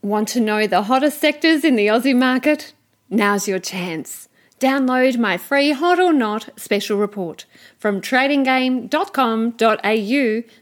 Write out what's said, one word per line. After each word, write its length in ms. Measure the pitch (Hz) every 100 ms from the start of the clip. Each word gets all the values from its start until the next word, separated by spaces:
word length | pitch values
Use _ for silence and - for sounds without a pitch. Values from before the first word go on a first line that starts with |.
Want 260 | 202 214 214
to 120 | 247
know 280 | 214 214 214
the 140 | 185
hottest 380 | 208 262 294 269
sectors 440 | 302 302 330 320
in 100 | 311
the 140 | 240 208
Aussie 280 | 220 254 247
market? 580 | 254 254 302 302 - _ _ _ _
Now's 380 | 202 202 202 202
your 100 | 190
chance. 720 | 180 185 180 160 - - - _ _ _
Download 580 | 262 269 254 254 262 247
my 180 | 220 180
free 360 | - 277 285
Hot 260 | 269 349 359
or 140 | 370
Not 360 | 302 220 214 - -
special 400 | - 202 - 202
report 480 | 208 208 175 - - _ - _
from 240 | 214 202
trading 440 | - 254 277 285
game 420 | 262 262 254 254 220
dot 260 | 302 392
com 380 | - 247 226 226
dot 300 | 226 226 214
A 140 | 202 220
U 480 | 202 277 247 220 233 _